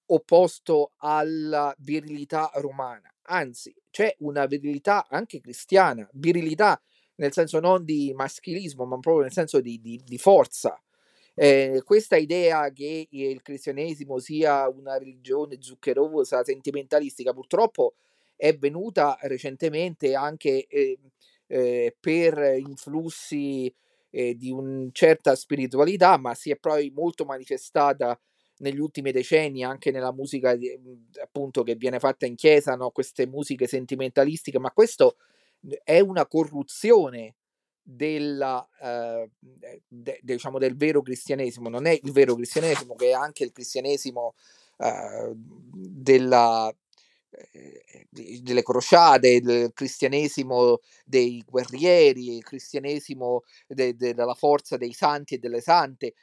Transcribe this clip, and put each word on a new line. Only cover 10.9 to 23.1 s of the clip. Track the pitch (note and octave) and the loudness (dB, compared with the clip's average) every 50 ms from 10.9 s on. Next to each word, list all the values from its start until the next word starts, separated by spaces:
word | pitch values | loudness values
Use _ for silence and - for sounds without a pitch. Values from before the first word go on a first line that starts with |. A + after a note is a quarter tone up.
| _ _ _ _ _ _ _ _ _ | _ _ _ _ _ _ _ _ _
Eh, | - C#3+ C#3+ C#3 C3+ C3+ C3+ C3 C3 - | 2 4 6 6 6 4 2 -2 -2 0
questa | - G#3 A3 G#3+ - G3 | 2 2 2 4 4 2
idea | D#3+ D#3 D3 E3+ F3+ F3 E3 E3 D#3 D3 C#3+ | 2 2 0 -2 2 2 2 2 2 -2 -4
che | C3+ C#3 C#3+ D3+ D#3+ D#3+ D#3 - | -6 -10 -10 -10 -10 -10 -12 -12
il | C#3+ C3+ C3+ C3+ C3+ B2 | -10 -8 -6 -6 -6 -8
cristianesimo | - - C#3 C3+ - D3 C3+ C#3+ D#3 E3+ D#3 C#3+ C#3 C#3 C3+ B2+ | -12 -14 -16 -10 -10 -10 -8 -6 -8 -8 -8 -12 -10 -10 -10 -10
sia | C3 - D3+ D#3 D#3+ D3 C#3+ C#3 C3+ B2+ | -8 -6 -2 0 2 2 2 2 0 -2
una | C3 C3+ C3+ C3+ C3+ C3 | -4 -6 -10 -8 -8 -8
religione | C3+ C3+ B2+ B2+ B2+ C3 C3+ D3 D3+ D3 C3+ B2 | -8 -10 -16 _ _ -4 -4 -4 -4 -6 -10 -18
zuccherosa, | B2+ B2+ B2+ _ - C#3 B2 C3+ D3+ D#3 D#3 D3 B2+ - C#3 B2 | -20 -20 -20 _ -4 -2 0 0 0 0 0 -2 -2 0 -2 -2
sentimentalistica, | A#2+ C3+ C3+ C3+ - C#3+ C#3 C#3 C3+ - D3+ D3 D3 C3+ - - A#2+ B2+ | -2 -2 -6 -6 -6 -8 -8 -8 -6 -2 0 0 0 -2 -8 -6 -6 -6
purtroppo | B2 C3 C3 - E3+ F#3+ A3+ A3 - - B2+ A#2 - _ _ _ _ _ _ _ _ | -6 -6 -6 -2 2 2 2 2 2 0 0 0 0 _ _ _ _ _ _ _ _
è | - D3 D#3 D#3 | 0 2 2 2
venuta | C#3 C#3 C#3+ D3+ F3 G#3 A3+ F3+ F#3 D3 C#3+ C3 - | 2 -2 -4 -4 -4 -10 -4 0 0 2 2 0 -2
recentemente | D3 C3+ C3 B2+ - C#3 C3+ - E3+ D#3 D3+ D#3 F3 F3+ D#3+ - D3+ C3 C3+ | -6 -8 -8 -8 -8 -12 -8 -6 -6 -4 -2 -4 -4 -6 -4 -2 0 0 0
anche, | C3+ C#3+ D3+ D#3+ - - C#3+ C3+ C3+ - | 0 -2 -4 -8 -2 -2 0 0 0 -4
eh, | _ - C#3+ C#3 C3+ C3 C3+ C#3 C3+ _ _ _ _ _ _ _ | _ -2 0 0 0 -2 -8 _ _ _ _ _ _ _ _ _
eh, | _ - C3 B2+ B2 B2 B2 A#2+ A#2 - _ | _ -2 0 0 0 0 0 -2 -2 -4 _
per | - D#3 D#3+ E3+ E3+ E3 D#3 D3+ C#3+ C#3 C3+ C3 | -4 -2 0 2 2 2 2 2 2 2 2 0
influssi, | C#3 C#3+ C#3 - - C#3 D3 D#3+ E3 D#3+ | -2 -8 -14 -16 -14 -8 -8 -8 -8 -8